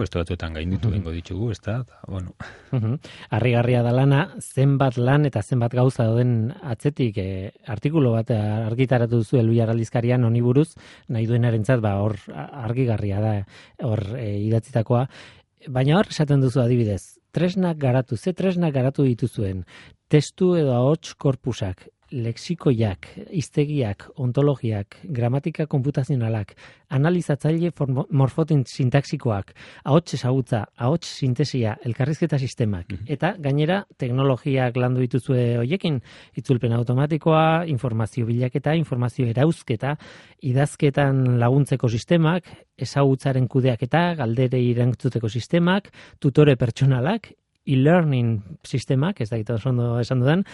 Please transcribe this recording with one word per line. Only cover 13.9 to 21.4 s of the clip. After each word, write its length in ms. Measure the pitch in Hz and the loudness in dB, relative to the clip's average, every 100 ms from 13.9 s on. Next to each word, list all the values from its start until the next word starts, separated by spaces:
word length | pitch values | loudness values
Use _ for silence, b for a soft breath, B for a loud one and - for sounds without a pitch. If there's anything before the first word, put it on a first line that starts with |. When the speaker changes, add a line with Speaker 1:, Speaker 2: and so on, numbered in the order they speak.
| 107 95 127 | -2 -4 -8
Speaker 2:
eh, 180 | 107 101 107 | -6 -4 0
idatzitakoa. 580 | 113 - 123 110 120 135 B B B B _ - | 0 0 -2 0 0 0 B B B B _ -8
Baina 320 | 127 135 175 | -2 2 2
hor 100 | 220 | 0
esaten 320 | - 147 143 | -2 2 2
duzu 180 | 131 131 | 2 2
adibidez, 580 | 120 123 110 95 - - _ | 2 2 0 -2 -6 -20 _
tresnak 460 | 147 180 185 180 156 | -2 -2 0 -2 0
garatu, 400 | 135 127 123 110 | 0 0 0 -4
ze 160 | - | -4
tresnak 400 | 170 185 175 170 | -2 -2 0 0
garatu 300 | 135 127 139 | 0 0 2
dituzuen, 600 | 139 117 127 - 98 95 - B B B - | 0 2 -2 -2 -4 -6 -10 B B B 0
testu 480 | 151 - - 185 175 | 2 2 0 0 2
edo 160 | 143 120 | 2 2
ahots 400 | 127 160 - - | 2 0 -4 -4
korpusak, 720 | 143 123 | -2 -2